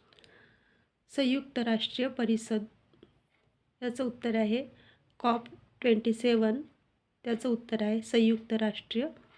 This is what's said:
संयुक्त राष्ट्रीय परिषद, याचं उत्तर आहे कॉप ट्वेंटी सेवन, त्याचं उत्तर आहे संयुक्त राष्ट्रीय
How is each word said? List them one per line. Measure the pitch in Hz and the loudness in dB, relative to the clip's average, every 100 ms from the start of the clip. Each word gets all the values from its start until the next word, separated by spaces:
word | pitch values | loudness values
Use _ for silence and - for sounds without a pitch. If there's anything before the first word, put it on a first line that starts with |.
| _ _ - - - _ _ _ _ _ _ - | _ _ -20 -20 -20 _ _ _ _ _ _ -2
संयुक्त | 262 269 269 - | 0 0 -2 -4
राष्ट्रीय | 233 226 - - 254 | 0 0 -2 -4 -4
परिषद, | 262 226 220 - 220 214 _ _ _ - _ _ _ _ _ _ - | -2 0 0 0 -4 -4 _ _ _ -20 _ _ _ _ _ _ -8
याचं | 247 240 | -6 -4
उत्तर | 254 247 240 226 | -4 -4 -2 0
आहे | 214 226 285 - - _ _ _ | 2 0 -4 -14 -20 _ _ _
कॉप | 240 233 - - - - | 0 0 -4 -20 -20 -4
ट्वेंटी | 254 220 233 | 2 2 2
सेवन, | 226 240 233 220 240 302 _ _ _ _ _ | 0 2 4 2 0 -4 _ _ _ _ _
त्याचं | 240 233 254 | -6 -4 -2
उत्तर | 233 - 220 | -2 -2 -2
आहे | 208 220 | 0 -2
संयुक्त | 220 233 226 226 220 | 0 4 4 2 0
राष्ट्रीय | 220 220 208 - 226 294 - - | -2 -2 -4 -6 -6 -6 -8 -20